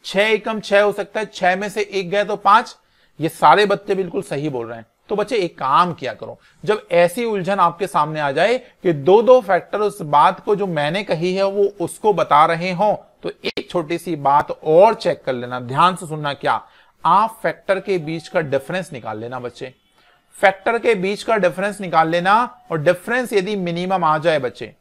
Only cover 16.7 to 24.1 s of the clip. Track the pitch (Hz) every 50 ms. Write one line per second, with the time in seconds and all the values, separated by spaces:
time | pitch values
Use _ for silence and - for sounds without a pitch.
16.7 | _ _ _ _ _ _ - 160 170 196 220 220 - - - 170 151 - _ -
17.7 | 196 190 185 208 190 180 151 151 160 165 156 - - 180 165 135 135 135 - -
18.7 | 165 185 185 - 151 123 113 113 107 107 110 120 127 127 123 123 - - 135 127
19.7 | _ _ _ _ _ _ _ _ _ _ _ _ _ - - 190 190 190 - 233
20.7 | 233 233 220 247 226 190 180 190 208 196 - - 226 214 185 175 147 185 190 208
21.7 | 202 202 196 175 165 160 160 160 165 175 175 190 202 226 247 240 - _ _ _
22.7 | 165 160 143 175 180 180 - 220 240 254 247 220 240 196 185 202 214 202 180 170
23.7 | 170 170 180 185 190 185 170 156